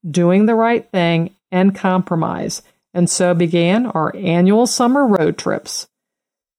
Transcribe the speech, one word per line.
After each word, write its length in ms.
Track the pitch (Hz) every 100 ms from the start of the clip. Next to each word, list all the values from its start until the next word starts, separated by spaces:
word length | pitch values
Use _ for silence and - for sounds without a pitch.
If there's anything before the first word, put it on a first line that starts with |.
| 175
doing 380 | 151 175 190 214
the 100 | 226
right 320 | 226 233 -
thing, 440 | 190 170 165 170 _ -
and 240 | 180 190
compromise, 880 | 196 190 185 180 165 160 180 - - _ _ _
and 160 | 180 175
so 240 | - 180
began 540 | 170 175 170 170 208 247
our 280 | 160 151 185
annual 500 | 180 170 180 214 247
summer 400 | - 240 269 269
road 320 | 196 160 156
trips. 500 | - - - - - _ _ _ _ _ _